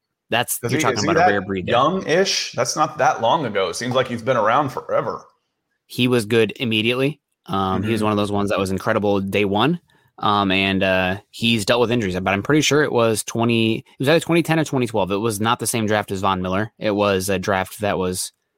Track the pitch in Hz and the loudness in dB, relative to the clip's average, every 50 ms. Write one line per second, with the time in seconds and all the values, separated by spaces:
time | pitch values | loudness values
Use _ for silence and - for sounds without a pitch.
0 | _ _ _ _ _ _ 107 113 123 - - - - 120 120 151 160 - - 107 | _ _ _ _ _ _ -2 -2 -2 -2 -4 -6 -4 -2 -2 0 0 0 0 0
1 | 101 98 - - - - 101 101 95 95 98 92 87 90 92 120 135 156 185 190 | 0 0 2 4 4 4 2 0 -2 -2 -4 -4 -2 0 2 2 2 2 0 -2
2 | - - 151 180 196 190 - - - - - 113 123 131 - 165 151 143 - - | -2 0 0 2 2 0 0 -4 -4 -6 -4 -4 -4 -2 0 -2 -2 -2 0 0
3 | 131 151 - - 113 117 135 170 147 113 101 98 95 87 85 - 120 127 123 131 | 0 0 2 2 2 2 2 2 0 -2 -2 0 -2 -2 -2 -4 -6 -2 0 0
4 | 123 - 120 117 113 127 131 120 104 107 117 139 151 131 - - - - 104 - | 0 0 -4 -6 -2 0 0 2 2 4 4 2 2 0 -4 -8 -6 -2 -2 -2
5 | 139 110 90 - - - _ _ _ _ _ _ _ _ _ _ _ _ - - | -2 -2 -6 -8 -12 -16 _ _ _ _ _ _ _ _ _ _ _ _ -4 -2
6 | 123 123 123 120 107 104 120 113 110 101 - - 135 117 113 110 107 117 123 127 | 0 2 2 2 0 2 2 2 2 2 0 -4 -4 -2 0 0 0 0 0 0
7 | 135 143 151 - _ _ _ _ _ - 98 98 98 95 92 95 98 107 117 104 | 0 -2 -2 -6 _ _ _ _ _ -6 -4 -2 -2 0 -2 -2 -2 -2 -2 0
8 | 107 107 107 101 104 101 101 101 101 98 101 92 98 92 95 92 - - 110 110 | 0 0 0 0 0 0 0 -2 0 0 0 0 0 -2 -2 -4 -2 0 0 0
9 | 101 104 101 101 98 98 95 101 104 95 98 101 117 143 175 170 - _ _ _ | 2 2 0 0 0 0 0 0 0 2 2 2 2 2 0 -2 -4 _ _ _
10 | _ _ _ - - 104 104 101 101 95 92 95 98 98 95 95 98 95 95 92 | _ _ _ -4 -2 0 2 2 2 2 2 2 2 2 2 2 2 2 2 2
11 | 92 92 95 104 - _ - - 117 117 117 110 101 110 120 120 120 107 120 123 | 2 0 -2 -4 -8 _ -10 -4 -2 0 0 0 0 0 2 2 2 2 2 0
12 | 107 92 87 92 92 95 98 98 98 - 143 156 135 - 135 147 147 - - 120 | 0 -2 -4 -2 0 0 0 0 0 2 2 2 4 2 2 2 2 2 2 2
13 | 117 113 110 101 - - - 113 117 120 117 113 113 110 113 120 - _ _ _ | 2 2 2 0 -4 -6 -2 -2 0 2 2 2 2 2 0 -2 -6 _ _ _
14 | 139 131 160 165 - - 165 170 160 - 160 165 151 - - 131 123 113 113 107 | 0 2 2 2 2 2 0 0 2 2 0 0 0 0 0 -2 -2 0 0 -2
15 | 95 90 101 98 110 117 110 101 110 113 120 - 117 110 - 117 110 101 107 104 | 0 0 0 -2 0 -2 -2 0 0 -2 0 -2 -2 -4 -2 -2 0 2 0 0
16 | 101 - 101 95 98 98 95 92 92 92 92 95 107 107 - _ - 107 101 101 | 0 -2 -4 -2 -2 -2 -2 0 -2 -2 -2 -2 -2 -4 -6 _ -4 -2 0 2
17 | 101 101 98 95 92 98 98 92 90 107 101 95 95 - - - 107 101 92 80 | 2 2 2 0 0 0 -2 -2 0 0 0 0 0 -4 -6 -6 -4 -2 -2 -2
18 | 92 92 92 92 - - - _ _ _ _ | -2 -4 -4 -4 -8 -10 -12 _ _ _ _